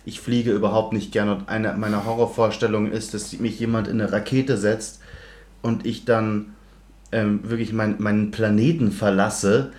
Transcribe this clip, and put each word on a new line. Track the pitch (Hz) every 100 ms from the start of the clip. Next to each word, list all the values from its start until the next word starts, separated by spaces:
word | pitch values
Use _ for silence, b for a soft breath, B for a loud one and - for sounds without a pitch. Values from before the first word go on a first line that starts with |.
Ich | - -
fliege | - 120 120
überhaupt | 104 101 110 110
nicht | 110 98
gern. | 107 104
Und | 98 98
eine | 110 107
meiner | 90 107 104 107
Horrorvorstellungen | 117 113 - 110 - 113 107 107
ist, | 110 -
dass | 104 - -
mich | 117 110
jemand | 113 113 104
in | 113
eine | 101
Rakete | 104 104 131 131 110
setzt | 104 110 - - B B B B B -
und | 120 113
ich | - 113
dann, | - 113 110 107 107 B B B - - -
ähm, | 110 107 104
wirklich | 113 117 104
mein, | 110 107 101
meinen | 104 104 107
Planeten | - 107 104 113 165 107
verlasse. | - 104 98 104 - 101 117 135